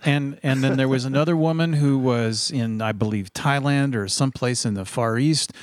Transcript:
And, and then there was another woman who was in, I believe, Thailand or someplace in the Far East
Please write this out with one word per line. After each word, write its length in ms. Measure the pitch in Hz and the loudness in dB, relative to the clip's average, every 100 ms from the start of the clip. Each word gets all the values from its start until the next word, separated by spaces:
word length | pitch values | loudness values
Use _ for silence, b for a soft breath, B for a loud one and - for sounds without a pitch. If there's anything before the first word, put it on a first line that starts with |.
And, 360 | - 143 139 143 | -2 0 -2 -4
and 180 | 135 135 | -2 0
then 120 | 135 131 | 2 2
there 120 | 135 | 2
was 160 | 131 | 0
another 320 | 127 139 156 165 | 0 0 2 2
woman 380 | 160 160 165 | 2 2 0
who 240 | 151 143 135 | 2 2 2
was 500 | 127 120 117 110 - | 2 2 0 -2 -4
in, 320 | 135 113 110 | -2 -2 -2
I 80 | 110 | -2
believe, 420 | 107 107 104 95 | -2 0 -2 -4
Thailand 640 | - 147 139 139 143 139 | -4 0 0 2 0 0
or 140 | 120 95 | -2 -2
someplace 580 | - 135 - 123 120 117 | 0 -2 0 -2 -2 -2
in 80 | |
the 100 | 98 | -4
Far 360 | 92 - 113 113 | -4 -2 0 2
East 320 | 147 147 - B | 2 2 -2 B